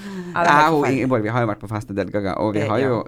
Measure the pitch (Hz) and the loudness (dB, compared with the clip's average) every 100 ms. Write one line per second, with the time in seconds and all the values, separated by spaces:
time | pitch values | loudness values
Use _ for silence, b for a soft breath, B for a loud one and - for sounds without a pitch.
0 | 202 190 175 170 170 147 156 151 139 135 | -12 -12 -6 0 4 6 6 4 2 0
1 | 131 120 104 120 113 104 104 107 110 98 | 0 0 0 0 -2 -4 -6 -8 -6 -4
2 | 90 104 98 - 110 104 107 110 135 113 | -2 -2 -2 -2 -2 0 0 0 0 -2